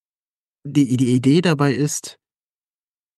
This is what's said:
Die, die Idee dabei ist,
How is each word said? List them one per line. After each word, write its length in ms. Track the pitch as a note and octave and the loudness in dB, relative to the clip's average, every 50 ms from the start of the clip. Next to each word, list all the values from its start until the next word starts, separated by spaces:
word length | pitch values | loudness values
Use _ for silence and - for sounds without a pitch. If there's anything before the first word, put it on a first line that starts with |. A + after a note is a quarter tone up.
| _ _ _ _ _ _ _ _ _ _ _ _ - | _ _ _ _ _ _ _ _ _ _ _ _ -12
Die, 320 | C#3+ C#3 D3 C#3+ A2 C3 | -4 0 0 0 2 0
die 180 | B2 C3 A#2+ B2 | 0 0 2 0
Idee 260 | B2+ A#2+ C3 C#3+ F3+ | 2 2 2 2 4
dabei 320 | F3+ F#3 D#3 C#3 D3 C#3+ A#2+ | 2 0 0 0 0 0 0
ist, 440 | G#2+ C#3+ D3+ - - - - - _ _ _ _ _ _ _ _ _ _ _ _ _ _ _ _ _ _ _ _ | -2 -4 -4 -6 -8 -12 -16 -20 _ _ _ _ _ _ _ _ _ _ _ _ _ _ _ _ _ _ _ _